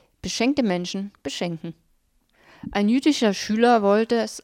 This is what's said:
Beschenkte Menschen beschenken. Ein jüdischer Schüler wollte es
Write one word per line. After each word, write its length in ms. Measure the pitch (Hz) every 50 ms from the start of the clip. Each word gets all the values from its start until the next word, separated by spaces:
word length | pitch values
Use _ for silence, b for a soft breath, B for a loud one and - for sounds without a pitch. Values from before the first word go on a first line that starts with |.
| b b b _ -
Beschenkte 400 | 185 - - 226 262 285 285 240
Menschen 480 | 196 180 175 180 - - 196 196 202 - _
beschenken. 540 | - 190 - - 185 175 165 160 - 170 160 _ _ _ _ _ _ _ _ _ _ B B B B B B B B B
Ein 180 | - 202 208 214
jüdischer 460 | 240 269 - 311 277 - 240 208 190
Schüler 480 | - - - 214 226 233 247 240 220 202
wollte 320 | 196 202 220 226 - 233
es 260 | 226 220 220 - -